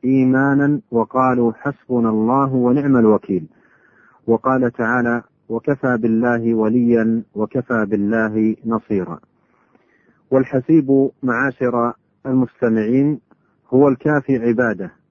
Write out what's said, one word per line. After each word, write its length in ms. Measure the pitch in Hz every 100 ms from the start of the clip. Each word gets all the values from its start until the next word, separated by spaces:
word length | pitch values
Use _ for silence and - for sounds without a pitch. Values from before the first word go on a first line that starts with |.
إيمانا 760 | 123 135 131 131 139 139 143 147 -
وقالوا 640 | 117 110 127 131 123 117
حسبنا 580 | - 143 135 - 123 113
الله 440 | 110 110 131 135
ونعم 420 | 131 123 143 143 127
الوكيل". 500 | 110 104 - 92 78 _ _ _ _ _ _ _ -
وقال 460 | 113 131 131 123
تعالى: 500 | 123 113 123 120 120 - _ -
"وكفى 480 | 113 - 139 131 120
بالله 580 | 113 113 123 120 113
وليا 680 | 113 110 120 120 117 110 113 -
وكفى 520 | 104 107 131 - 117 104
بالله 680 | 107 101 113 110 110 110 104 113
نصيرا". 520 | 113 - 101 87 78 _ _ _ _ _ _ _ _ _ _ -
والحسيب، 800 | 135 131 131 127 160 135 135 135 -
معاشر 680 | 127 120 135 - 123 120 117 - _ _ 135
المستمعين، 960 | 131 123 - 120 110 107 131 147 139 _ _ _ _ -
هو 140 | 131 143
الكافي 480 | 127 151 147 139 127
عباده 560 | 120 117 117 98 90 - _